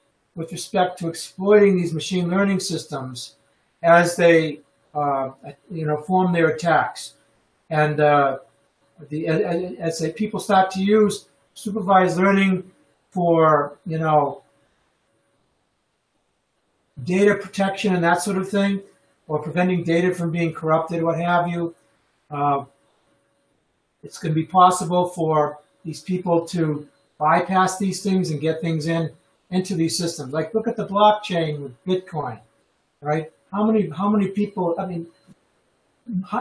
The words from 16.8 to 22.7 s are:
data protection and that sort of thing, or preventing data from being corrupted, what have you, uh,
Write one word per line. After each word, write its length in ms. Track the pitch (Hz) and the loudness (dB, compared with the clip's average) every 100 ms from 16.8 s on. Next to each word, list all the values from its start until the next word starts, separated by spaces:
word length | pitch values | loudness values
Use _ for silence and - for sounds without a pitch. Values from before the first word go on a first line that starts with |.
| _ - | _ -12
data 320 | 123 185 202 196 | -2 2 4 2
protection 600 | - - 196 190 208 180 | -2 -2 -2 -2 -2 0
and 80 | |
that 180 | 170 175 | 2 0
sort 160 | - 185 | 0 -4
of 100 | 185 | -2
thing, 340 | 202 202 196 - _ _ _ - | -2 0 -2 -8 _ _ _ -6
or 140 | 151 | -6
preventing 420 | 156 151 180 180 | -4 -2 0 0
data 300 | 143 165 180 | 0 0 0
from 180 | 175 170 | -2 -4
being 220 | 165 170 | -2 -4
corrupted, 500 | 160 160 160 - 170 | -4 0 0 0 -4
what 160 | 165 160 | -2 -2
have 280 | 175 175 175 | 0 0 0
you, 280 | 170 165 - _ _ _ _ _ | -2 -6 -8 _ _ _ _ _
uh, 320 | 143 143 143 139 | -4 -2 -2 -4